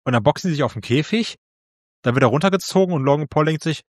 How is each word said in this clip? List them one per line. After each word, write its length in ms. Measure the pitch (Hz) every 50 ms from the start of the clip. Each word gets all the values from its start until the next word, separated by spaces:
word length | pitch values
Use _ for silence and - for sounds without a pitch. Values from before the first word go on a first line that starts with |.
| -
und 80 | 131
dann 100 | 127 117
boxen 260 | 104 147 147 - - 180
sie 60 | 151
sich 80 | 143
auf 120 | 139 117 -
den 80 | 113
Käfig, 540 | - - 120 151 151 - 214 233 214 - - - _ _ _ _ _ _ _ _ _ _ _ _
dann 120 | - 123 120
wird 80 | 135
er 60 | 135 113
runtergezogen 680 | 120 151 180 196 190 180 - - - 190 190 180 175
und 100 | 143 131
Logan 220 | 139 143 151 151 -
Paul 180 | - 151 151
denkt 160 | 160 160 147
sich 200 | - 160 151 - -